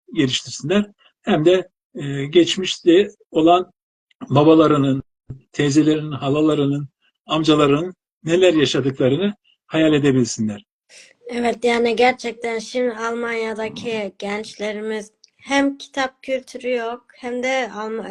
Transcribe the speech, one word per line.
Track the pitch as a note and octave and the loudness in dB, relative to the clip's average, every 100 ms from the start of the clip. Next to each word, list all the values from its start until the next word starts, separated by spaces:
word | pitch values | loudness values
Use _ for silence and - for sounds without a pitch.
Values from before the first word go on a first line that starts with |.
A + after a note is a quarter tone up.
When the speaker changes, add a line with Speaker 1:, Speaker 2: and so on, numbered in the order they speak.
| - | -6
Speaker 1:
geliştirsinler | G#3 C3 B2 - - C#3+ G3+ G#3 _ _ _ | -2 0 -2 -8 -8 -2 0 0 _ _ _
hem | - F3 | -2 2
de, | D#3+ F#3 F3 _ _ | 4 2 0 _ _
e, | G3+ C#3 C#3 | -10 -6 -6
geçmişte | C#3 E3+ E3 - F3+ - F#3 E3+ G3+ - _ | 0 2 2 0 -6 -2 4 4 2 -6 _
olan | D#3+ D#3+ F3 F3+ _ _ _ _ _ - | 2 4 4 0 _ _ _ _ _ -2
babalarının, | C3 D3+ D#3+ D3+ D3 C#3 C3+ - _ - - _ | 4 6 6 6 4 0 -2 -8 _ -20 -20 _
teyzelerinin, | - D3 D3 D3+ D#3 D3+ | -2 2 2 2 0 -4
halalarının, | C#3 C#3+ D3 D#3 D3 C#3+ C#3+ C#3+ _ _ _ - | -6 -2 0 2 2 0 -2 -6 _ _ _ -6
amcalarının | D#3 D#3 D3+ C#3+ C#3+ F3+ - _ _ | 0 2 4 4 2 -2 -12 _ _
neler | D#3 F3 F#3 | -2 4 4
yaşadıklarını | D#3 C3+ D3+ C3+ C3+ C3 C#3+ G#3 - _ _ - | 4 2 0 -2 0 0 0 -2 -6 _ _ -4
hayal | D#3+ D#3+ | 0 2
edebilsinler. | D3+ C#3+ C3 A2+ - A2 G#2 - _ _ - - _ - | 4 4 2 0 -2 -6 -6 -14 _ _ -20 -20 _ -10
Speaker 2:
Evet, | A#3+ A#3 A3+ | -4 -2 0
yani | A#3+ A#3 A#3 A3 | 0 0 0 2
gerçekten | B3 B3+ A#3+ A3+ A#3 A3+ | 2 2 -6 -8 -8 -8
şimdi | A3 B3+ B3 | -6 -4 -4
Almanya'daki | A3 A3+ A#3 A#3 A3+ A3 G#3+ A3 A3 A#3+ A3 G3+ - | -4 -6 -6 -6 -4 -6 -6 -8 -8 -8 -6 -8 -8
gençlerimiz | G3+ G#3 A3 - G#3 G#3+ A3 G#3+ G#3 _ _ _ | -8 -8 -10 -10 -8 -8 -8 -8 -10 _ _ _
hem | - C#4 C#4 C#4 | -2 0 0 -2
kitap | - C#4+ C4 - | -10 -6 -6 -6
kültürü | - C4 B3+ B3 A#3+ | -8 -8 -8 -10 -6
yok, | B3 A3+ A#3+ _ _ | -4 -6 -10 _ _
hem | B3 B3 | -10 -6
de | B3+ C4 A3+ | -4 -2 -4
Alm-, | G#3 A3 A3 F#3+ | -8 -8 -8 -8